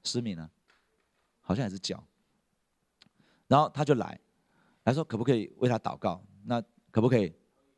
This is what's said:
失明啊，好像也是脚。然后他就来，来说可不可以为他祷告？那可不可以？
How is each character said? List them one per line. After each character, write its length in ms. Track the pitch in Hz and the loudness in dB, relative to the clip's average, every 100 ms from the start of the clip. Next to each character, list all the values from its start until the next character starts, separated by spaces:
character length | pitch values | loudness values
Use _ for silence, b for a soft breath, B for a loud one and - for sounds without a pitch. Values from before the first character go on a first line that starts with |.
失 180 | - 123 | -8 -4
明 160 | 117 82 | -4 -6
啊， 100 | 80 _ _ _ _ _ _ _ _ _ | -10 _ _ _ _ _ _ _ _ _
好 120 | - | -4
像 120 | 101 113 | -2 -2
也 40 | |
是 80 | 95 | -6
脚。 220 | - - - _ _ _ _ _ _ _ _ _ _ _ _ _ - | -8 -10 -12 _ _ _ _ _ _ _ _ _ _ _ _ _ 2
然 120 | 135 | 4
后 80 | 156 | 4
他 140 | 135 | 0
就 120 | 147 127 | 2 2
来， 220 | 92 - _ _ _ _ _ _ | 0 -10 _ _ _ _ _ _
来 100 | - | -2
说 100 | 135 | -2
可 140 | 156 107 | -2 -2
不 60 | |
可 120 | 120 120 | 0 0
以 160 | - - | 0 -2
为 100 | 123 | 0
他 100 | 113 | 0
祷 180 | - - | -4 -6
告？ 260 | 104 87 - - | -6 -6 -10 -14
那 200 | - 120 - _ _ | -6 -4 -6 _ _
可 100 | - | 2
不 80 | 117 | 4
可 100 | 120 | 4
以？ 140 | 90 - _ _ _ | 2 -4 _ _ _